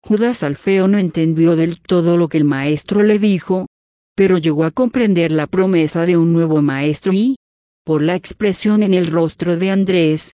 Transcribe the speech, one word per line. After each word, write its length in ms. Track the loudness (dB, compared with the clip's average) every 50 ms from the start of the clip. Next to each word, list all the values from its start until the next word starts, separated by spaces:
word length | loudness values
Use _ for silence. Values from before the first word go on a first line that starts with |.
| _
Judas 400 | -2 0 0 0 -2 -2 -4 -6
Alfeo 440 | -6 -6 -6 -2 -2 0 2 2
no 120 | 2 2 2
entendió 560 | 0 -2 -2 -2 -2 0 2 2 2 2 2
del 260 | 2 0 -2 -4 -8
todo 340 | _ -2 -2 0 2 2 2
lo 140 | 2 0 0
que 80 | 0
el 80 | 0 0
maestro 560 | 0 0 -2 -2 -2 -4 -4 -4 -4 0 2
le 160 | 2 2 2
dijo, 480 | 2 2 0 0 0 -2 -2 -4 -4 -4 -8 _ _ _ _ _ _ _ _ _
pero 220 | 0 2 2 2
llegó 280 | 2 0 0 0 0 -2
a 60 | -2
comprender 600 | 0 -2 -2 -2 0 -2 0 0 2 0 0 0
la 160 | 0 -2 -2
promesa 580 | -2 -2 -2 0 2 2 2 0 0 -2 -2 0
de 100 | 2 2
un 160 | 2 2 2
nuevo 300 | 2 2 2 2 2 0
maestro 500 | 0 0 -2 -2 -2 -4 -4 -2 -2 -2
y, 260 | 0 0 0 -2 -2 -4 _ _ _ _ _ _ _ _ _
por 180 | -4 -2 0 0
la 120 | 0 -2
expresión 680 | -4 -6 -10 -10 _ -2 -2 -2 -2 -2 0 2 2 2
en 100 | 2 2
el 140 | 0 0
rostro 500 | 0 0 0 -2 -2 -2 _ -4 -2 -2
de 140 | -2 -2 -2
Andrés 600 | 0 -2 0 0 0 2 2 2 0 -2 -4 -12 -16